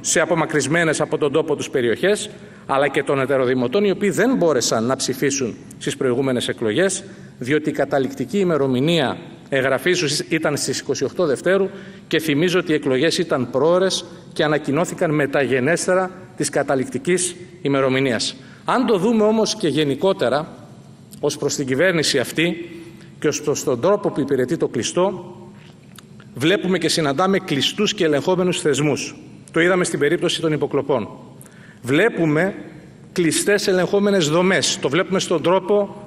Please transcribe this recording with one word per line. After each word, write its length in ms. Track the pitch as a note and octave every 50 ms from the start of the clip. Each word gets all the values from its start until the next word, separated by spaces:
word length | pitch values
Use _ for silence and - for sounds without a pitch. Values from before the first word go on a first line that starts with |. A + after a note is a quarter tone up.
σε 180 | - - - F3
απομακρυσμένες 840 | D#3+ D#3 F3 E3 D#3 - - D3 C3+ C3+ D#3+ E3+ E3+ D#3+ C3+ -
από 160 | D3+ - D#3
τον 140 | C3+ D3+ C#3+
τόπο 240 | C3 D#3+ D3+ D#3 D3
τους 140 | C3+ B2+ -
περιοχές, 600 | - C3+ A#2+ A#2+ G#2 B2+ D#3+ F#3+ G#3+ G3+ - - - - - - - - -
αλλά 220 | - C3+ C3+ C#3+
και 160 | D3 C#3+ D3+ C3+
των 160 | - D3 C3+
ετεροδημοτών, 640 | C3 B2 C#3+ C3 C3 A#2+ C3 B2+ A#2+ A#2+ - G3+ G#3
οι 80 | G3+
οποίοι 180 | F#3+ G3+ G#3 G3
δεν 260 | D3 D3 G#3 C4 C4
μπόρεσαν 480 | F#3+ E3+ E3 C#3+ A#2+ - - C3+ A2+ A2
να 100 | B2 C3
ψηφίσουν 600 | C3 - - B2+ - D3+ C3+ - - B2+ G#2+ F#2 - - - -
στις 200 | - - D3 C#3
προηγούμενες 500 | - C#3 B2+ A#2+ B2+ C3+ C3+ B2+ A#2 -
εκλογές, 560 | - A#2 - A#2+ G#2+ - - F#3 G3 F#3+ - - - - - - - - -
διότι 300 | B2+ A#2 D3+ D3+ D3+ D3
η 40 | A#2+
καταληκτική 680 | - C#3 C#3 D3 C#3 C3 C3 C3 - B2+ A#2+ - G3+
ημερομηνία 760 | F#3+ F3+ D#3+ C#3 C#3 C3+ B2+ B2 C#3 D#3+ F3 D#3+ C3+ A2+ F#2 - - - - - - -
εγγραφής 500 | C#3 C3+ B2+ C3+ C3 B2 - F3+ F3+ F3+
τους 200 | D#3+ C#3 D3 -
ήταν 380 | - - E3 D#3+ D#3+ D#3+ C#3+
στις 220 | C3+ - - B2+ -
είκοσι 240 | - - C3 - C3+
οκτώ 220 | A#2+ - - F3+
Δευτέρου 440 | D3 B2 - - F3 F#3+ G3 G3 F#3+ - - - - - - -
και 120 | - - D#3
θυμίζω 400 | D#3 D3+ C#3+ C#3 F3 F3+ E3 F#3
ότι 120 | - -
οι 40 | C#3+
εκλογές 420 | C#3+ - C#3+ C3 B2+ D3+ E3 -
ήταν 320 | G3 E3+ - E3 C#3 A#2+ A#2
πρόωρες 560 | - B2+ C#3+ E3 F3+ F3+ F#3+ F#3 - - - - - - - - -
και 100 | - D#3+
ανακοινώθηκαν 720 | D3+ D3+ D3 D3+ C#3+ C3+ D#3 F3+ - E3+ - F#3 D#3+ D3+
μεταγενέστερα 960 | D3+ C#3+ C#3 C#3 D3 C3+ A#2 C3+ C3 B2 D3+ F3 E3 - F#3+ F3+ F#3 F#3 F#3 F#3 - - - -
της 120 | - D3+ -
καταληκτικής 880 | - D#3 C#3 C#3+ C#3+ C3+ B2+ B2+ - B2 - F3 F3+ F3+ F3+ - - - - - - -
ημερομηνίας. 760 | - C#3+ C#3 C3+ C3+ C3 C3 C3 C#3 C3 A#2 G2+ - - - - - - - - -
Αν 200 | - F#3 A#3+ C4
το 120 | G#3+ A3+
δούμε 260 | F3+ F3+ A#3 A#3 A3 G#3
όμως 320 | G#3+ A3 A3 G#3 G3+ -
και 120 | - -
γενικότερα, 800 | D#3 C3 D#3 D#3 C#3 C3 C#3 F#3+ G3 F#3+ F#3+ C#3 A#2 B2 D3 D#3 - - - - - - - - - - - - - - -
ως 180 | - C#3+ C#3+
προς 180 | - D3 C#3 -
την 100 | - C#3+
κυβέρνηση 540 | B2 C3 C3 F3 F#3+ F3 D#3+ C#3 - - C3+
αυτή 500 | A#2 - - D#3 D#3+ F3 - - - - - - - - - - - - - -
και 80 | -
ως 140 | D3+ D#3+ -
προς 220 | - D3+ C3+ - -
τον 180 | - B2+ A#2
τρόπο 280 | B2 F3+ G#3 G3+ G3+ E3
που 100 | - D#3+
υπηρετεί 380 | C3 C#3 C#3+ B2+ B2 C3 E3
το 100 | - -
κλειστό, 680 | C3 - A#2 G#2+ - - E3+ F#3 G3+ A3+ - - - - - - - - - - - - - - - - - - - - - - - -
βλέπουμε 440 | A#2 B2+ D#3+ G3 - - F#3 F#3
και 120 | E3+ F3 D3+
συναντάμε 500 | - E3+ D#3+ C#3+ C#3 D3 F#3 F#3+ G3 F3+
κλειστούς 540 | - - D3+ C3+ B2 - - - G#3+ G3 -
και 100 | - F3
ελεγχόμενους 580 | D#3 D3 C#3 C3+ F3+ F#3 F3 F#3 F3+ E3+ -
θεσμούς. 540 | - D#3 C3+ B2+ D3+ D3+ C3 - - - - - - - - - - -
Το 80 | - E3
είδαμε 240 | E3+ F3+ F#3+ F3+ F3
στην 160 | - - D3
περίπτωση 420 | C#3+ D3 E3+ E3+ F3 E3 - -
των 120 | D#3+ D#3+ D3+
υποκλοπών. 560 | C#3 C#3+ B2 D3 C#3 C#3 - C#3+ A#2 G2 - - - - - - - - - - - - - - -
Βλέπουμε 720 | - A#2 C#3 D#3+ G#3 A#3+ - F3 E3 D#3 D3 D#3 F3+ G3 G#3 - - - - - - - - - - -
κλειστές 560 | - F#3 E3+ D#3 - - - G3+ G#3 G3 -
ελεγχόμενες 600 | G3+ F#3 F3+ F3 E3+ G3+ G3+ G3+ G3+ G3 F#3+ D#3+ D3
δομές. 500 | D3+ F3 F3+ F#3+ F#3 D3 B2 - - -
Το 100 | - C#3+
βλέπουμε 300 | C3+ F3 F#3 F3+ F#3 F#3+
στον 220 | - - F#3 D#3
τρόπο 540 | C3 E3 F#3 F#3+ F3+ F#3 G#3 G#3 G3+ G3 - - -